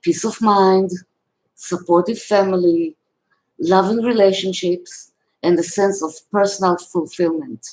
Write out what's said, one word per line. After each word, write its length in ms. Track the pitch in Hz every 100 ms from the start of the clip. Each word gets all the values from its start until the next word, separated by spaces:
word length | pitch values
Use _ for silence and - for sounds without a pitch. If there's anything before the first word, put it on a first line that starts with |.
peace 240 | - 170
of 160 | 226 214
mind, 500 | 220 202 190 190 190 180 - _ _ _ _
supportive 640 | - - 180 175 170 185 226
family, 760 | - 208 196 185 175 170 165 - _ _ _ _ _ _
loving 440 | 165 190 190 226
relationships, 1080 | 226 226 196 190 190 185 180 175 - - - _ _ _
and 160 | 165 170
a 40 |
sense 400 | 170 - 196 196
of 120 | 160 - _
personal 460 | 208 202 196 190 170
fulfillment. 920 | - 180 156 - 175 165 135 110 -